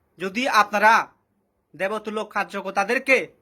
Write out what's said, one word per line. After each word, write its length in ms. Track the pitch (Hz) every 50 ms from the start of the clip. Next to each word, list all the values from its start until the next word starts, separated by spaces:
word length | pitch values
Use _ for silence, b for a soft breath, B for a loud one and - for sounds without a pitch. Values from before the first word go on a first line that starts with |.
| _ _ _ -
যদি 300 | 175 190 185 226 254 180
আপনারা 600 | - 214 208 - 208 202 208 214 226 202 143 - _ _ _ _ _ _ _ _ _ _ _ _ -
দেবতুল্য 500 | 147 185 196 220 214 214 220 208 214 214
কার্যকর্তাদেরকে 1080 | 214 - 208 190 175 - 202 185 190 196 196 196 190 240 262 269 269 262 226 165 - - _